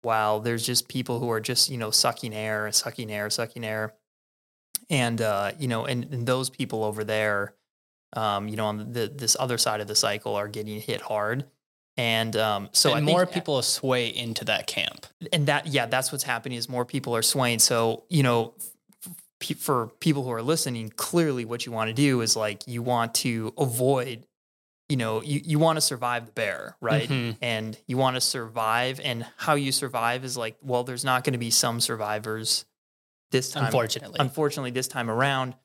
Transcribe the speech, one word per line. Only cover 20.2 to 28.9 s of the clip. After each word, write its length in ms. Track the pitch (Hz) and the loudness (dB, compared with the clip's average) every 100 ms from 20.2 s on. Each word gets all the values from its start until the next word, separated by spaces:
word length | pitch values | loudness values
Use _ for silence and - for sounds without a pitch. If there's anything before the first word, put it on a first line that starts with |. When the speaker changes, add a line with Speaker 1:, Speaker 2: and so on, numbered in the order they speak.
Speaker 1:
who 60 | 127 | 0
are 120 | 113 | -4
listening, 480 | 120 160 - 120 110 | 0 0 0 -4 -8
clearly 540 | - - 175 160 127 | -6 0 2 2 0
what 220 | 113 117 - | -4 -6 -6
you 60 | |
wanna 200 | 117 110 | -2 0
do 280 | 113 143 127 | 4 4 6
is, 140 | 113 110 | 2 2
like, 300 | 107 101 - | 0 -2 -8
you 160 | 120 | -6
want 320 | 120 123 117 - | 0 2 0 0
to 360 | 131 117 110 - | -2 -2 -2 0
avoid, 680 | 135 120 127 135 123 113 - _ _ _ _ _ _ | 0 2 4 4 0 -8 -14 _ _ _ _ _ _
you 80 | 139 | 0
know, 240 | 113 110 | 0 -2
you, 200 | 127 143 | -2 -4
you 140 | 151 147 | 2 4
wanna 240 | 160 156 | 6 4
survive 420 | 151 123 120 120 | 0 0 -2 -2
the 80 | 117 | -4
bear, 440 | - 107 80 55 - | -2 -2 -2 -8 -6
right? 300 | 117 110 - | 0 2 2
Speaker 2:
Mm-hmm. 220 | 135 117 110 | 0 -2 -4
Speaker 1:
And 340 | 120 113 110 107 - | -2 -2 -4 -10 -4
you 120 | 123 | 2
wanna 240 | 131 127 | 2 2
survive, 800 | - 135 113 117 110 117 127 | -2 -2 -6 -2 0 2 0